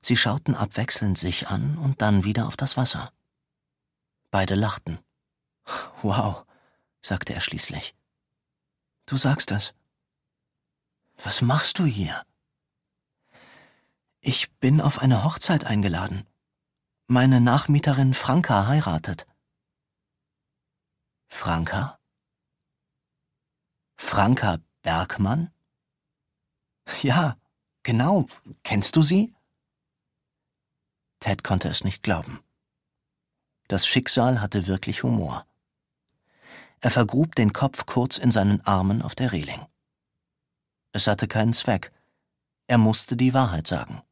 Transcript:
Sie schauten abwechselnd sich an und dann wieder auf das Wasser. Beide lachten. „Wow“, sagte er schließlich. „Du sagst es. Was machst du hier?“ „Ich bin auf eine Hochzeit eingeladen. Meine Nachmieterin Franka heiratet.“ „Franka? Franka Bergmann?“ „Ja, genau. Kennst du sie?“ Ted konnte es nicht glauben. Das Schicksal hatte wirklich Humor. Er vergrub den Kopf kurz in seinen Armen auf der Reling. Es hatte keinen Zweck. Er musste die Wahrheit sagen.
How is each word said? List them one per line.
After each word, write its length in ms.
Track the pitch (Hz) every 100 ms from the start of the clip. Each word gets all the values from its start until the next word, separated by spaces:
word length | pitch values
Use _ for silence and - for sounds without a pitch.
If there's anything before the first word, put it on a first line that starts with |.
Sie 160 | - 123
schauten 360 | - 123 -
abwechselnd 600 | 123 101 - 113 - 104 92
sich 320 | 87 90 -
an 300 | 101 123 151
und 240 | 143 135
dann 220 | 107 101
wieder 220 | 92 110 110
auf 100 | -
das 180 | 135 -
Wasser. 340 | 127 - - _ _ _ _ _ _ _ _ _ _ _ _
Beide 240 | 98 95
lachten. 440 | 98 107 - - 82 _ _ _ _ _ _ - - - -
„Wow“, 460 | 107 98 104 95 - _ _ _ _ _
sagte 320 | - 95 -
er 80 | -
schließlich. 520 | - - - 73 - _ _ _ _ _ _ _ _ _ _ _
„Du 140 | - 135
sagst 340 | 135 143 -
es. 220 | 101 - _ _ _ _ _ _ _ _ _ _ _ _ _ _ _
Was 240 | - -
machst 360 | 120 143 - -
du 60 |
hier?“ 400 | 170 104 85 - - _ _ _ _ _ _ _ _ _ _ _ - - _ _ _ _ _ _
„Ich 300 | - 127 -
bin 280 | _ 127 151
auf 200 | 151 -
eine 220 | 135 120
Hochzeit 400 | 123 - - 160 -
eingeladen. 600 | 107 98 82 92 92 101 _ _ _ _ _ _ _ _
Meine 340 | 123 131 131
Nachmieterin 720 | 120 131 - 147 147 135 135
Franka 520 | 131 - 139 175 107 101
heiratet.“ 600 | 147 147 80 - 85 - _ _ _ _ _ _ _ _ _ _ _ _ _ _ _ _ _ _ _ _
„Franka? 680 | - - 82 82 - 131 - _ _ _ _ _ _ _ _ _ _ _ _ _ _ _ _ _ _ _ _
Franka 640 | - - 101 127 110 82 _ _
Bergmann?“ 720 | - 82 90 - 98 135 165 _ _ _ _ _ _ _ _ _ _ _ _ _ - -
„Ja, 340 | 139 131 160 120 _ _ _ _
genau. 460 | - 113 135 196 131 - - -
Kennst 340 | - 107 101 -
du 60 |
sie?“ 320 | 151 185 226 _ _ _ _ _ _ _ _ _ _ _ _ _ _ _ _ _ _ _
Ted 240 | - 95
konnte 240 | - 95 85
es 160 | -
nicht 180 | 98 -
glauben. 400 | - 85 80 - _ _ _ _ _ _ _ _ _ _ _ _ _
Das 180 | 98 -
Schicksal 560 | - 127 - 123 127
hatte 240 | 104 104 90
wirklich 360 | 95 - 107
Humor. 440 | 123 117 80 58 - _ _ _ _ _ _ _ _ _ - - - _
Er 100 | 120
vergrub 440 | 127 107 127 160 -
den 180 | 107
Kopf 320 | - 135 - -
kurz 320 | - 123 -
in 120 | 123
seinen 300 | 113 101 101 -
Armen 340 | 98 95 107
auf 140 | -
der 180 | - 127
Reling. 320 | 98 73 - - _ _ _ _ _ _ _ _ _ _ _ _
Es 140 | 104 -
hatte 200 | 101 107
keinen 280 | 110 110
Zweck. 360 | 117 - 101 - _ _ _ _ _ _ _ _
Er 100 | 120
musste 400 | 110 110 - 120
die 160 | 127
Wahrheit 340 | 131 127 87 78
sagen. 360 | 85 58 53 -